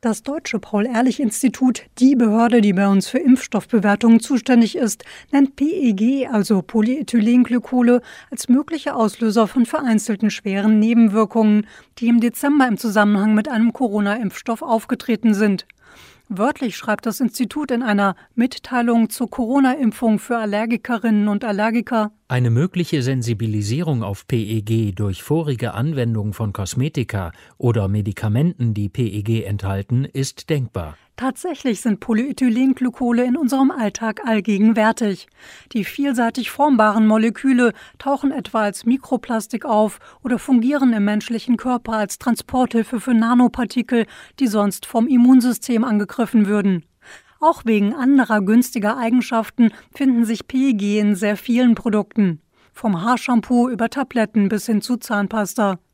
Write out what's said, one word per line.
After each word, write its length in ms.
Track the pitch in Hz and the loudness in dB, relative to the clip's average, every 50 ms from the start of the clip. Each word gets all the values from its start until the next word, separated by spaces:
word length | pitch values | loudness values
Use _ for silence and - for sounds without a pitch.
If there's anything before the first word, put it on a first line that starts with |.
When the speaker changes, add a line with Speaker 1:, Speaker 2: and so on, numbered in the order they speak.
Speaker 1:
Das 220 | - 240 214 - _ | -2 -4 -4 -4 _
Deutsche 340 | - 277 320 - - - 220 | -8 -8 -8 -8 -6 -8 -8
Paul-Ehrlich-Institut, 1300 | - - - 208 202 254 247 226 247 262 220 - 294 220 - - - 254 - - 262 254 233 - - _ _ - | -8 -4 -2 -2 -2 0 0 0 0 0 0 0 -2 -2 -2 0 -2 -2 0 2 0 0 0 -2 -6 _ _ 2
die 160 | 247 262 285 | 4 4 4
Behörde, 460 | 254 240 220 208 220 233 240 226 240 | 6 4 2 4 4 2 4 4 4
die 120 | 214 208 196 | 4 4 2
bei 140 | 175 202 196 | 2 2 4
uns 200 | 196 196 185 - | 2 2 0 0
für 120 | - 254 | -4 -2
Impfstoffbewertungen 1000 | 359 277 254 - - - - 208 - - - 226 185 208 202 208 - 233 226 233 | 4 4 4 4 4 -2 -4 -6 -4 0 -2 0 2 2 0 2 4 6 6 6
zuständig 560 | - - 285 240 - - 254 233 233 208 - | 4 2 -4 -4 0 2 4 4 4 2 0
ist, 300 | - 262 220 - - - - - - - _ | -2 -2 -2 -4 -6 -12 -20 -20 -20 -14 _
nennt 240 | - 277 277 269 - | 2 2 2 2 2
P 100 | - 277 | -2 -2
E 280 | 302 339 - 285 240 208 | -2 -2 0 0 0 2
G, 320 | 190 214 233 269 277 262 | 2 2 0 0 0 -2
also 380 | - 262 214 202 - 220 190 175 | -2 0 -2 0 2 0 0 0
Polyethylenglykole, 1400 | _ - 226 214 220 254 302 277 - - 240 208 220 240 247 247 - 233 247 - - - 247 247 233 240 247 240 - - - - _ | _ -2 0 0 0 0 -4 -6 -2 0 0 2 4 4 4 4 4 2 -4 -2 -2 -2 0 4 4 4 2 0 -4 -20 -20 -18 _
als 180 | - - - - | -14 -14 0 2
mögliche 460 | 247 262 294 - 330 302 - 294 262 | 2 2 2 -2 -6 -6 -6 -6 -2
Auslöser 520 | 240 226 208 208 - 240 220 202 233 220 202 | 0 -2 -2 -2 -2 -2 0 2 2 0 2
von 200 | - 269 240 - | 2 0 0 0
vereinzelten 640 | - 311 311 247 226 214 - - 220 190 - 214 | 0 -4 -2 0 0 0 0 -2 -4 -2 -2 -2
schweren 480 | - - _ 202 190 196 202 220 220 214 | -4 -4 _ -6 -4 -2 0 2 2 4
Nebenwirkungen, 880 | 214 226 233 233 233 220 190 220 220 214 - 233 220 214 208 208 208 - - - - _ _ - | 4 4 4 4 4 4 4 2 0 0 2 0 2 4 2 2 0 -2 -10 -20 -20 _ _ -4
die 80 | - 233 | 0 2
im 140 | 233 240 | 2 4
Dezember 460 | 226 240 226 - - 285 294 302 262 254 | 2 0 -2 -2 -2 0 2 4 4 2
im 100 | 220 - | 0 -2
Zusammenhang 580 | - 233 202 214 208 208 208 196 196 214 214 | -4 -2 2 2 4 4 4 2 2 2 2
mit 120 | 214 214 302 | 2 0 0
einem 220 | 285 220 226 233 | 0 0 0 0
Corona-Impfstoff 920 | - - 269 233 196 208 208 202 202 233 240 190 - - - - 233 220 311 | 0 0 -4 -2 0 0 0 0 -2 -2 -4 -6 -8 -8 -6 -6 -6 -6 -2
aufgetreten 720 | 320 233 226 - - 262 - - - 233 208 - 226 214 | -2 -2 -2 -2 -4 -6 -6 -2 -4 -4 0 2 2 2
sind. 320 | 190 214 214 196 180 - _ _ _ _ _ - - - - - _ _ _ | 4 2 0 0 -2 -4 _ _ _ _ _ -20 -20 -20 -20 -20 _ _ _
Wörtlich 480 | 220 180 208 262 294 - 277 233 - | -6 -2 -2 -2 -2 -2 -6 -6 -6
schreibt 300 | - - - 214 202 - | -8 -4 -4 -4 -4 -2
das 140 | 233 202 - | -6 -4 -2
Institut 500 | 269 226 - - 254 208 - 302 302 277 | -4 -4 -2 -4 -6 -4 -4 -8 -6 -4
in 140 | 262 233 254 | -4 -4 0
einer 320 | 226 208 202 202 196 180 - - _ _ | 0 0 2 2 0 0 -4 -12 _ _
Mitteilung 800 | - 233 262 - - _ - 254 247 240 233 233 233 226 214 | 0 0 0 -2 -6 _ -6 -2 -2 0 2 2 2 2 0
zur 180 | - - 254 202 | -2 -6 -8 -8
Corona-Impfung 880 | - - 247 214 254 277 277 262 254 311 277 226 - - - 226 214 208 | -4 -6 -4 0 2 2 2 2 2 2 0 -2 -2 0 0 0 0 0
für 220 | - - 240 233 | -2 -4 -4 -4
Allergikerinnen 880 | 220 208 202 208 220 233 233 226 _ - 247 226 233 233 220 208 208 208 | -4 -2 -2 -2 -2 -2 -4 -4 _ -4 -6 -2 0 0 2 2 2 0
und 180 | 202 208 - | 0 -2 -2
Allergiker: 680 | 226 208 196 208 226 220 240 233 - 262 226 214 214 _ _ _ _ | -4 -2 0 0 0 0 -2 -2 -2 -2 -2 -2 -2 _ _ _ _
Speaker 2:
"Eine 220 | 131 127 127 120 | -2 0 2 2
mögliche 540 | 113 120 151 185 - 175 175 - - 151 123 | 2 2 2 0 0 -4 -4 -2 -2 -2 -2
Sensibilisierung 960 | 127 135 131 120 117 117 101 117 110 107 107 104 101 117 143 175 160 147 120 | 0 -2 -2 -2 -4 -4 -4 -2 -4 -2 -2 -2 -2 -2 -4 -2 -2 -2 -2
auf 240 | 110 98 101 - - | -2 -4 -6 -10 -6
P 160 | _ - 120 | _ -4 -4
E 200 | 110 101 113 110 104 | -2 -2 -4 -6 -4
G 280 | 107 113 113 113 104 | -2 -2 0 0 -2
durch 300 | 95 90 107 101 95 - | -2 -4 -4 -4 -4 -6
vorige 540 | - - 147 160 165 147 139 113 123 117 - | -4 -2 -2 -2 0 -2 -4 -4 -4 -6 -4
Anwendung 580 | 101 123 151 165 139 123 117 113 110 101 107 101 | -4 -4 -4 -2 -2 -2 -2 -2 -2 -4 -6 -6
von 180 | - 113 104 | -4 -6 -6
Kosmetika 800 | 95 - 101 92 - 127 127 156 - - 120 - - 101 92 85 - - - _ _ _ | -4 -6 -8 -6 -4 -4 -4 -4 -2 -4 -6 -4 -4 -6 -6 -6 -10 -16 -20 _ _ _
oder 280 | - 123 113 117 101 95 | -2 0 0 0 0 0
Medikamenten, 840 | 101 107 101 104 101 - - 110 104 120 147 175 170 _ 123 117 107 | 0 -2 -2 -4 -6 -4 -4 -2 0 2 0 0 -2 _ -2 -2 -2
die 160 | 104 104 101 | -2 -4 -6
P 160 | _ - 123 | _ -4 -4
E 160 | 110 101 104 | -4 -4 -6
G 220 | 101 107 113 113 - | -4 -2 -2 -2 -2
enthalten, 600 | 95 104 101 - 101 98 98 101 _ 120 123 135 | -4 -6 -6 -4 -4 -4 -4 -4 _ -2 -2 -2
ist 460 | 147 _ 139 135 - - - - - | -2 _ -6 -6 -6 -6 -14 -6 -4
denkbar." 480 | 160 147 131 113 _ 95 85 76 76 _ _ _ _ - | -4 -4 -4 -6 _ -8 -10 -10 -12 _ _ _ _ -8
Speaker 1:
Tatsächlich 640 | 240 262 262 - - 370 320 269 - 262 220 185 | -6 -6 -6 -6 -8 -8 -8 -6 -4 -4 -4 -2
sind 220 | - 240 208 214 | -2 -2 -2 -2
Polyethylenglykole 1200 | - - 233 214 240 294 269 - 262 247 220 247 254 269 262 262 254 254 240 - 262 240 240 233 247 | -2 -2 -2 -2 -2 -4 -4 -2 0 0 2 2 2 2 0 0 -2 -4 -4 -2 -2 0 0 0 2
in 140 | 254 247 339 | 0 0 0
unserem 340 | 320 240 277 262 269 262 | 0 0 2 2 2 2
Alltag 560 | 359 311 226 208 190 - 233 226 214 - 415 254 | 0 0 -4 -4 -4 -4 -6 -6 -6 -6 -4 -2
allgegenwärtig. 1000 | 220 214 190 220 208 196 208 220 226 214 214 220 226 - 233 208 196 170 - _ _ _ - - - - - _ | -2 -2 0 0 0 2 4 2 4 4 2 2 2 0 -2 -4 -4 -6 -10 _ _ _ -20 -20 -20 -20 -20 _
Die 140 | - 233 196 | -6 -6 -4
vielseitig 640 | - - - 277 285 269 226 240 226 233 - 226 - | -4 -4 -4 -2 -2 0 0 0 -2 -2 -4 -8 -8
formbaren 560 | - - 277 302 277 233 214 214 202 226 220 214 | -2 0 2 2 4 4 4 4 4 4 4 4
Moleküle 640 | 214 220 220 233 220 - - 269 269 240 247 233 - - - - _ _ | 4 4 2 0 0 -2 0 0 2 4 2 2 0 -2 -16 -20 _ _
tauchen 340 | - 277 277 269 - 277 285 | -4 -4 -4 0 -2 -2 -2
etwa 300 | 285 190 - - 226 214 | -4 -8 -4 -2 -2 -2
als 220 | 208 202 - - | -2 -4 -4 -2
Mikroplastik 800 | 226 240 269 - - 277 240 - - 247 226 214 - - 226 - | -2 -2 -2 -2 -4 -4 -4 -4 -4 -4 -4 -4 -6 -8 -8 -4
auf 380 | 302 226 208 214 214 - - - - - _ _ | 0 2 2 2 0 -2 -8 -20 -20 -20 _ _
oder 140 | 262 254 220 | -4 -4 -4
fungieren 520 | - - 269 240 220 247 294 285 269 254 | 0 2 2 2 4 2 0 2 2 2
im 140 | 233 214 202 | 2 2 0
menschlichen 500 | 202 208 214 208 - 233 226 - - 247 | 0 0 -2 -4 -4 -6 -8 -2 -2 -2
Körper 380 | 220 - 254 247 240 _ - 220 | -2 0 -2 -4 -4 _ -4 -4
als 260 | 220 214 190 - - | -4 -4 -4 -6 -8
Transporthilfe 800 | - - 233 - - - - 254 254 240 - 233 226 - - 226 | -2 -2 -2 -2 -4 -6 -2 0 0 0 0 -2 -2 0 -4 -6
für 140 | - - 247 | -2 0 2
Nanopartikel, 920 | 226 226 226 247 247 247 240 226 - 247 - - 254 226 - - 233 220 - - - - - _ - | 2 2 4 4 4 4 4 2 -2 -6 -4 -2 -4 -4 0 0 -2 -2 -2 -6 -20 -20 -20 _ -2
die 60 | 277 240 | -2 0
sonst 380 | 202 214 202 202 185 - - | 2 2 0 0 -2 -4 -12
vom 220 | - - 233 226 254 | -4 -2 0 0 2
Immunsystem 800 | 277 247 240 247 262 262 233 247 240 - - - 247 220 226 | 4 6 6 8 8 6 6 4 -2 -2 -4 -2 0 0 0
angegriffen 600 | 254 214 208 208 190 - - 240 - - 233 208 190 | 0 0 -2 -2 -4 -2 -4 -4 0 2 2 2 4
würden. 360 | 208 208 196 196 185 175 160 _ _ _ _ - - - _ _ _ _ | 2 0 2 0 0 -2 -4 _ _ _ _ -20 -20 -20 _ _ _ _
Auch 240 | - 311 339 - - | 0 0 0 2 0
wegen 300 | 226 226 208 202 202 226 | 0 0 2 2 0 -2
anderer 480 | 330 254 254 277 277 247 - 226 208 | -2 0 2 4 4 4 2 0 -2
günstiger 560 | 196 185 214 233 247 - - 240 196 208 226 269 | 2 2 4 2 2 2 -2 -4 -2 -2 -2 -2
Eigenschaften 760 | 247 226 240 254 233 - 254 226 220 - - - 240 226 - - - _ _ | -2 0 0 0 -2 0 -2 -4 -4 -4 0 2 2 2 2 -2 -20 _ _
finden 300 | - 285 269 254 233 233 | -2 0 0 2 2 0
sich 240 | 214 226 208 - _ | 0 -2 -6 -8 _
P 220 | - 262 262 277 | -4 -2 0 0
E 20 | 254 | 0
G 260 | 202 196 202 202 214 | 0 -2 -2 0 0
in 160 | 208 208 208 | 2 0 0
sehr 220 | 185 214 208 208 196 | 0 0 -2 -2 -4
vielen 380 | - - 240 240 254 247 226 | -4 -4 -2 2 4 2 2
Produkten. 640 | - - 233 208 214 196 _ - - 208 185 165 151 _ _ _ _ _ _ _ | 2 0 -2 -2 -2 -2 _ -2 0 0 0 0 -4 _ _ _ _ _ _ _
Vom 280 | - - 226 196 165 | -8 -4 -4 -4 -2
Haarshampoo 680 | 170 226 247 233 - - 247 240 - - 254 240 240 254 | -2 -2 -2 -2 0 0 0 0 0 2 0 2 2 0
über 200 | 254 190 226 226 | 0 -4 -4 -4
Tabletten 600 | - 277 - - - 247 220 214 _ 220 202 196 | -4 -6 -8 -4 -2 -2 -2 0 _ 0 0 0
bis 160 | 208 208 - | 0 -4 -2
hin 160 | - 226 208 | -2 -2 -2
zu 160 | - - 247 233 | -2 -2 -6 -6
Zahnpasta. 840 | - - 226 202 202 185 - 226 208 190 - - 220 202 190 170 _ _ | -4 -4 -4 -4 -4 -2 -2 -4 -4 -4 -2 -2 -2 -2 -2 -4 _ _